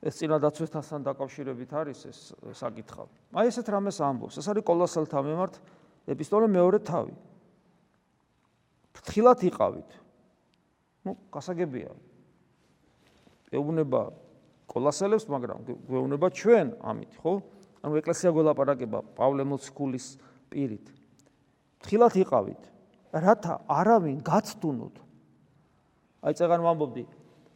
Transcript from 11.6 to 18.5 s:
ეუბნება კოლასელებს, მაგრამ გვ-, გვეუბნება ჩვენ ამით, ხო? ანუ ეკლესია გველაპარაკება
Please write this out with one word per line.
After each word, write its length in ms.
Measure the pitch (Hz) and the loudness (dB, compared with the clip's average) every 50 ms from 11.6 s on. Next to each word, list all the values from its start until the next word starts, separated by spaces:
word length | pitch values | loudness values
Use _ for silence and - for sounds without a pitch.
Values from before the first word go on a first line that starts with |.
| 180 160 127 123 85 - - - - _ _ _ _ _ _ _ _ _ _ _ _ _ _ _ _ _ _ _ _ _ _ _ _ _ _ _ _ _ - | -4 -4 -4 -8 -10 -10 -16 -20 -20 _ _ _ _ _ _ _ _ _ _ _ _ _ _ _ _ _ _ _ _ _ _ _ _ _ _ _ _ _ -6
ეუბნება 480 | 135 143 147 165 160 156 139 127 120 107 107 - - - - _ _ _ _ _ _ _ _ | -4 -2 -2 0 -2 0 2 0 0 0 -2 -8 -16 -20 -20 _ _ _ _ _ _ _ _
კოლასელებს, 600 | - 117 123 147 143 - 190 202 214 220 214 - | -6 0 0 0 0 0 0 0 0 0 0 -2
მაგრამ 300 | 143 135 120 117 - - 113 117 | -6 -6 -6 -8 -10 -12 -10 -12
გვ-, 120 | 120 - - | -12 -12 -10
გვეუბნება 440 | - 127 131 131 135 139 147 160 185 | -6 -4 -2 -2 -2 -2 0 0 -2
ჩვენ 360 | 185 - - 202 233 220 170 127 110 - | -2 0 4 6 6 6 6 2 -4 -8
ამით, 340 | - - 110 110 107 - - - | -8 -8 -8 -8 -10 -14 -18 -6
ხო? 120 | - 160 185 202 190 - - - - _ _ _ - | -4 -2 -2 -2 -4 -10 -20 -20 -20 _ _ _ -8
ანუ 100 | 147 151 | -2 -2
ეკლესია 340 | 156 156 - 170 - - 180 165 | -2 0 -2 -4 0 2 2 4
გველაპარაკება 680 | 156 160 156 | 4 4 4